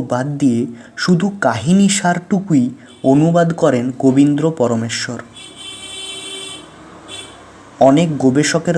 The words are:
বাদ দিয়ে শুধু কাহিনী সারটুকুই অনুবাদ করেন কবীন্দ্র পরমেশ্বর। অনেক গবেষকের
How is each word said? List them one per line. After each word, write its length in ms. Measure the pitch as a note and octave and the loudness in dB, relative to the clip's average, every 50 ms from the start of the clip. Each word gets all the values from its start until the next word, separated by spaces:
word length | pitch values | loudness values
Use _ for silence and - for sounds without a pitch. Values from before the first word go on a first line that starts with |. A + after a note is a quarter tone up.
বাদ 260 | C3 A#2+ B2+ B2 C3 D3 D3 | -2 -2 -4 -4 -4 -4 -4
দিয়ে 240 | C#3 D3 C3 A#2 A#2 B2 - - - - - - | 0 0 2 2 0 -2 -4 -8 -16 -20 -18 -12
শুধু 280 | - - - F3+ E3 G3+ G3+ G3+ - | -6 0 2 2 2 2 -2 -2 0
কাহিনী 480 | - B2+ A2+ A2+ A2+ D3+ F#3 G3 G3+ G3 | 0 0 0 0 0 2 4 4 4 2
সারটুকুই 720 | G3 - - F3 F3 F3 E3+ - G#3+ F#3 F#3+ - D#3+ C3+ A#2+ B2+ - - - - - - - | 2 0 0 0 -2 -2 -2 -2 -4 -4 0 0 2 2 2 0 -4 -10 -20 -20 -18 -2 2
অনুবাদ 460 | C3 C3+ C#3+ D#3 E3+ E3+ F3 E3+ E3 D#3+ | 2 4 4 4 4 4 2 2 2 0
করেন 320 | - E3 D3+ B2+ A#2+ A#2+ C3 B2+ - | 0 2 2 2 0 -2 -4 -6 0
কবীন্দ্র 460 | - C3+ B2+ C#3 C#3+ D3 D3 C#3+ D3+ D#3+ | 2 2 4 4 4 4 2 0 0 -2
পরমেশ্বর। 680 | D#3+ - B2 A#2 A#2 A2+ A2+ A#2 - - - - A#2+ A2+ - - - - - - - - F#4 F#4+ F#4+ F#4+ F#4+ F#4+ F#4+ F#4+ G4 G4 F#4+ F#4+ F#4+ F#4+ F#4+ F#4+ F#4+ F#4+ F#4+ - - - - - - - - - - - - - - - - - - - - - - - - - | 0 0 -2 0 0 -2 -4 -6 -6 -8 -8 -8 -10 -12 -14 -18 -20 -20 -20 -20 -20 -18 -18 -18 -16 -16 -18 -16 -16 -14 -14 -14 -14 -14 -14 -14 -14 -14 -14 -16 -16 -18 -18 -20 -20 -20 -20 -20 -20 -20 -20 -18 -18 -18 -18 -18 -20 -20 -20 -20 -20 -20 -20 -20 -2 2
অনেক 300 | B2+ C3+ C#3 D#3 F3 E3 D3+ | 4 4 6 4 2 0 0
গবেষকের 600 | C3 C3 C3 B2+ D3 D3+ D3 - E3 E3 E3+ E3 | 2 2 2 2 2 0 0 -2 -2 -2 0 -2